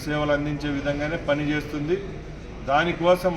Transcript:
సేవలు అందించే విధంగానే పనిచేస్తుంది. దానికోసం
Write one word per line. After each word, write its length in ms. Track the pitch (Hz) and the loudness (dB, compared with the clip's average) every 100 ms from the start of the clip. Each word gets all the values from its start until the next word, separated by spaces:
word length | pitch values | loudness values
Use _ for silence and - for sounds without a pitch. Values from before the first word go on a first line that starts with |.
| 151 | -2
సేవలు 260 | 151 147 143 | 0 2 2
అందించే 320 | 147 147 147 139 | 0 -2 -2 -2
విధంగానే 400 | 143 143 151 170 151 | -2 -2 -2 -2 0
పనిచేస్తుంది. 680 | 147 147 151 143 151 147 196 196 - - - - - - | 0 0 -2 -2 -4 -2 -2 -4 -10 -12 -12 -14 -8 2
దానికోసం 640 | 143 175 160 170 180 185 | 2 2 2 4 6 4